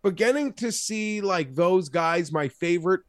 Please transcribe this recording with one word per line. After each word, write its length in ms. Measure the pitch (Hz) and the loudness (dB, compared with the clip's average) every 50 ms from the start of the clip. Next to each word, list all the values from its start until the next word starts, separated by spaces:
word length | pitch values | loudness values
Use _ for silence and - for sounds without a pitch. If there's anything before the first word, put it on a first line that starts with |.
But 140 | - 202 180 | 0 -2 0
getting 360 | 160 220 233 262 294 294 269 - | 2 2 2 4 2 0 -2 -4
to 160 | - 226 233 | -4 -4 -4
see, 500 | - - - - 220 214 214 214 214 208 | -4 -4 -6 -4 -4 -4 -2 -2 -4 -2
like, 320 | 196 196 185 175 151 131 131 | -2 0 0 0 -2 -2 0
those 340 | 147 170 180 185 185 175 143 | 2 2 4 4 2 0 0
guys, 420 | 131 170 165 165 170 175 170 143 | -2 0 2 2 2 0 0 0
my 180 | 156 156 147 135 | -2 -2 -2 -2
favorite 540 | - _ 170 170 175 175 160 180 190 180 _ | -4 _ -2 0 0 0 2 0 0 0 _